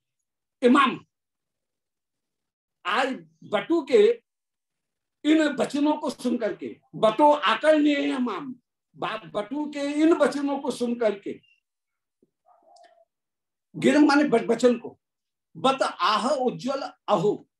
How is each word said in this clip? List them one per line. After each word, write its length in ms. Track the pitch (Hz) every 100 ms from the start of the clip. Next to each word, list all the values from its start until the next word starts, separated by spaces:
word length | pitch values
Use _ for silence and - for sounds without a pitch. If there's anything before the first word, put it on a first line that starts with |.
| _ _ _ _ _ -
इमाम। 440 | 247 269 254 156 - _ _ _ _ _ _ _ _ _ _ _ _ _ _ _ _ _ 175
आज 400 | 220 277 214 - _
बटु 380 | - 202 - 339
के 420 | 277 226 214 - _ _ _ _ _ _ _ _ _ _ 294
इन 160 | 320
वचनों 520 | 294 240 208 285 302
को 160 | 302 302
सुन 280 | - 247 240
करके, 420 | 208 165 120 - _ 156
बटो 360 | 220 220 294
आकर्णी 600 | 285 196 220 311 311 294
इयम 220 | 285 285 269
इमाम, 400 | 247 180 135 - _ _ _ -
बा-, 300 | 185 226 165
बटु 400 | 202 208 294 294
के 140 | 294
इन 340 | 285 294 320
वचनों 460 | 349 277 277 285 277
को 120 | 269
सुन 240 | 233 240 233
करके, 460 | 214 202 147 - _ _ _ _ _ _ _ _ _ _ _ _ _ - - _ _ _ _ _ _ _ _ 160
गिरम 300 | 247 302 285
माने 180 | 294
ब-, 280 | 240 226 185
वचन 260 | 220 247 226
को, 220 | - - _ _ _ _ _ 160
बत 240 | 262 269
आह 480 | 226 - 180 214 240
उज्ज्वल 600 | 285 247 165 247 277 - - -
अहो, 400 | 208 202 - _